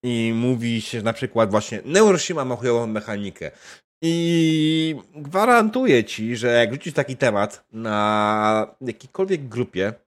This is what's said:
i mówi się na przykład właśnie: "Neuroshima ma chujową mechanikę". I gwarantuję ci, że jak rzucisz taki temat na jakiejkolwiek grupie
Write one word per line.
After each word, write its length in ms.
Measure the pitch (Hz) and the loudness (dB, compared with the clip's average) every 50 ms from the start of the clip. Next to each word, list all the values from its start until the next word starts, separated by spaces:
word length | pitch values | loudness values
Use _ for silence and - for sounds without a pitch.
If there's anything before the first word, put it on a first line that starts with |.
| - | -4
i 300 | 123 120 117 113 113 113 | -4 -2 0 0 0 0
mówi 460 | 113 120 123 127 120 117 117 117 113 | 0 0 0 0 0 -2 -2 -4 -4
się 200 | 107 - - 117 | -6 -6 -8 -4
na 120 | 101 113 113 | -4 -4 -4
przykład 380 | - - 123 - 117 113 101 | -2 -6 -4 0 0 0 2
właśnie: 300 | 98 107 104 - 117 104 - | 2 0 0 -2 -10 -10 -8
"Neuroshima 600 | - 151 190 220 214 190 165 - - 180 156 135 | 0 4 6 6 6 6 4 0 -4 -4 -4 -4
ma 100 | 127 123 | -4 -4
chujową 320 | 113 120 127 120 117 117 110 | -4 0 0 0 0 0 -2
mechanikę". 640 | 110 107 107 - 107 101 101 98 90 - 85 73 - _ - - - - _ _ _ _ - | -4 -6 -6 -6 -8 -8 -8 -10 -10 -10 -12 -14 -14 _ -20 -20 -20 -20 _ _ _ _ -4
I 920 | 165 165 170 170 170 170 165 165 160 160 156 156 156 160 160 160 160 156 131 92 _ _ | -2 -2 0 0 2 2 2 4 2 2 2 2 2 2 0 0 -2 -4 -6 -12 _ _
gwarantuję 880 | 151 147 143 165 190 208 240 247 240 214 220 214 254 262 247 147 120 110 | -16 -16 -4 -2 0 4 4 6 4 4 4 0 0 2 4 4 4 4
ci, 320 | - - - 110 113 120 | 0 -6 -8 -6 -6 -6
że 120 | 113 110 123 | -2 0 2
jak 240 | 120 117 117 107 117 | 4 4 4 2 0
rzucisz 200 | 147 - 180 147 | -6 -10 -6 -4
taki 240 | - 139 135 135 120 | -4 -4 -4 -2 0
temat 480 | - 123 107 101 101 107 - - _ _ | 0 0 2 2 0 -2 -4 -12 _ _
na 1040 | _ 110 113 113 107 104 104 107 107 107 104 104 107 107 107 107 107 107 107 - - _ | _ -10 -6 -4 -2 0 2 2 2 2 2 2 2 2 2 2 2 2 0 -4 -8 _
jakiejkolwiek 640 | 131 127 110 _ - 131 _ - 190 190 196 165 143 123 | -10 -10 -10 _ -14 -20 _ -4 -2 -2 -2 -4 -4 -8
grupie 460 | 110 120 123 - _ 92 92 104 110 - _ | -6 -6 -6 -4 _ -2 -2 -2 -4 -8 _